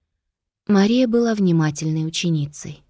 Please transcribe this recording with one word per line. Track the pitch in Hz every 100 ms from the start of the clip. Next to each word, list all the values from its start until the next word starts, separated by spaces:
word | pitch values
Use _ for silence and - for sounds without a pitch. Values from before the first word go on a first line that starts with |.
| _ _ _ _ _ _ -
Мария | 202 202 247 254
была | 233 233
внимательной | 214 185 165 156 151 156 156 156
ученицей. | 165 175 156 143 - 170 147